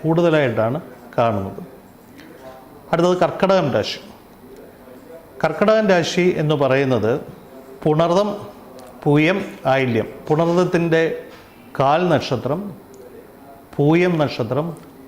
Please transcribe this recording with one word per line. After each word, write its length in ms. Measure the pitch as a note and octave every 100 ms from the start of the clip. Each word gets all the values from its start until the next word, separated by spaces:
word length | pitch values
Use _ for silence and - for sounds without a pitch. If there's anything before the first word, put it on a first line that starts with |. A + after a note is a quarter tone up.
കൂടുതലായിട്ടാണ് 800 | D#3 E3 E3+ D#3 C3+ A2 A2 C#3+ - - - -
കാണുന്നത്. 460 | A#2 G2+ F#2+ F#2+ - - - - - - - - - - - - -
അടുത്തത് 240 | E3 F3 F3+
കർക്കിടകം 540 | E3+ - F#3 F#3+ D3+
രാശി. 280 | A2+ G2 - - - - - - - - - - - - - - -
കർക്കിടകം 460 | D#3+ D#3 G#3 A3 G#3+
രാശി 440 | F3+ D#3+ - F3+ E3+
എന്ന് 180 | D3+ D3+
പറയുന്നത് 640 | C#3 C3 C#3 B2 G#2 C#3+ - - - - - -
പുണർദം, 520 | D#3+ D3+ E3+ F3 G#3 G#3 - - - - - -
പൂയം, 420 | D#3 D3 D#3 G3 - - C3+
ആയില്യം. 420 | C3+ B2+ A2+ G#2 - -
പുണർദത്തിൻ്റെ 920 | D#3 E3+ F3 F3+ F3+ E3+ D#3+ E3 - - - - - - -
കാൽ 300 | C3+ D#3 F3+
നക്ഷത്രം, 640 | D3 - B2 B2 D#3+ G#3 D#3 - - - - - - - - - -
പൂയം 420 | D3 E3 F3+ E3
നക്ഷത്രം, 600 | C#3+ - A2+ B2+ E3 D#3 - -